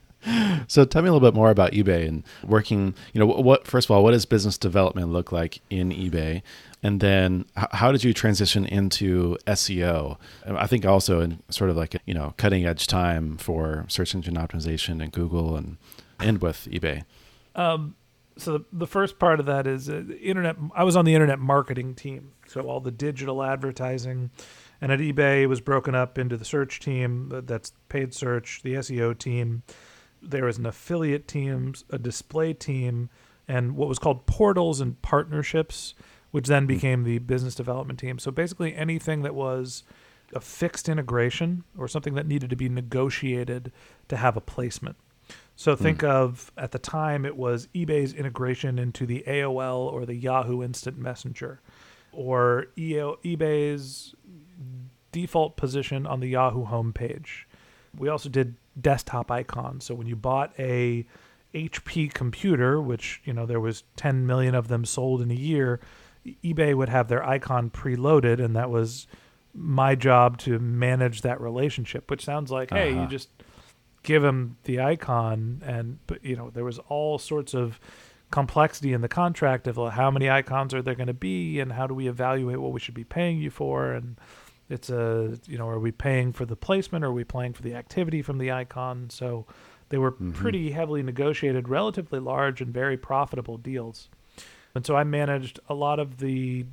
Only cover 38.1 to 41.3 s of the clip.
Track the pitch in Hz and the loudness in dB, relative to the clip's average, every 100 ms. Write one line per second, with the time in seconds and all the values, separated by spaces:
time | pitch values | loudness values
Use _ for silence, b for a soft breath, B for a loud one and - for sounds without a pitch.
38.1 | 123 139 135 170 175 156 160 160 165 160 | -8 -6 -4 -4 -4 -6 -4 -4 -2 -2
39.1 | 151 143 139 131 131 127 - - b b | -2 -2 -4 -4 -4 -6 -10 -18 b b
40.1 | b b - - - 175 - - 156 123 | b b -12 -10 -4 -4 -4 -4 -2 0
41.1 | 120 120 | 2 2